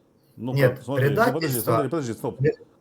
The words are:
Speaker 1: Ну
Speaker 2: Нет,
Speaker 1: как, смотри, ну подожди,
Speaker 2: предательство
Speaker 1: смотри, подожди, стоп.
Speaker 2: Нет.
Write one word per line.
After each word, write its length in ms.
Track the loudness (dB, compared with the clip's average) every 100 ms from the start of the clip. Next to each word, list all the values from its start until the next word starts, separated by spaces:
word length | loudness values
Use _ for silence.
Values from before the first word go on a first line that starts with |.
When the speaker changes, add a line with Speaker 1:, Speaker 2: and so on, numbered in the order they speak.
| _ _ _ -12
Speaker 1:
Ну 160 | -6
Speaker 2:
Нет, 220 | 0 0 0
Speaker 1:
как, 60 |
смотри, 260 | -4 0 2
ну 60 | 4
подожди, 160 | 2
Speaker 2:
предательство 400 | 2 0 0 2
Speaker 1:
смотри, 140 | 0 0
подожди, 220 | -2 -4
стоп. 260 | -4 -6 0
Speaker 2:
Нет. 160 | 0 0 -6 _